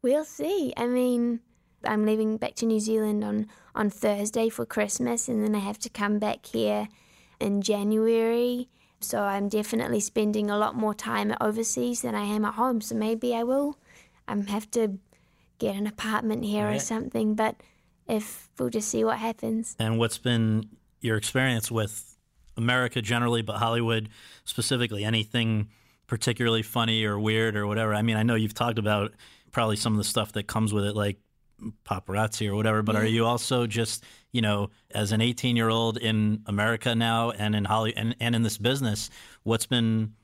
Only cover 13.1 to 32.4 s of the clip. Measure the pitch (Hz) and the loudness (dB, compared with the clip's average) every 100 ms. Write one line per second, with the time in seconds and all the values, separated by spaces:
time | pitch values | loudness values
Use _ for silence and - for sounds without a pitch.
13.1 | 226 247 233 233 269 285 302 _ - - | -2 -2 -2 0 0 0 -4 _ -20 -20
14.1 | _ - 202 202 208 214 240 220 190 _ | _ -6 -6 -4 -6 -4 -2 -2 -2 _
15.1 | _ _ _ _ _ - 196 208 214 220 | _ _ _ _ _ -4 -2 -4 -4 -2
16.1 | 214 226 220 226 208 208 208 - 220 262 | -2 0 -2 -2 0 0 -2 -2 -4 -4
17.1 | 233 214 214 220 - - _ _ _ - | -2 0 2 0 -2 -18 _ _ _ -4
18.1 | 220 214 - - - 254 226 214 220 220 | -4 -4 -14 -18 -6 -4 -4 -4 0 0
19.1 | 233 226 226 226 220 220 - 113 113 117 | 0 -4 -4 -4 -4 -6 -4 0 2 0
20.1 | - 127 117 113 110 110 - _ _ 117 | 0 0 2 4 2 -2 -16 _ _ 0
21.1 | 107 - 131 131 117 110 113 107 - - | 0 0 2 2 0 0 -2 -2 -6 -16
22.1 | _ _ _ - - 117 127 123 - 107 | _ _ _ -14 -2 2 2 2 -2 0
23.1 | 120 120 117 107 104 113 117 117 113 110 | 2 2 2 0 -2 0 2 2 0 -2
24.1 | - - - - - - 127 120 104 104 | -14 -20 -18 -8 -4 0 0 0 0 0
25.1 | 110 107 120 113 107 104 - _ _ - | 0 0 0 0 0 -2 -8 _ _ -6
26.1 | 117 - 117 117 113 110 123 113 110 107 | -2 -2 0 2 2 0 0 2 2 2
27.1 | 104 107 110 113 104 104 104 110 104 113 | 0 2 2 2 0 0 0 2 2 2
28.1 | 110 113 117 107 - 120 113 104 104 104 | 4 4 2 0 0 -2 0 0 0 0
29.1 | - - - _ - 110 104 117 107 98 | -6 -20 -20 _ -2 0 0 2 0 0
30.1 | - 107 107 101 110 110 104 101 104 101 | -2 -2 -4 -4 0 0 0 0 0 -2
31.1 | 98 _ _ _ _ 110 - - 90 - | -4 _ _ _ _ -14 -14 -6 -6 -4
32.1 | 98 107 - | -2 -2 -2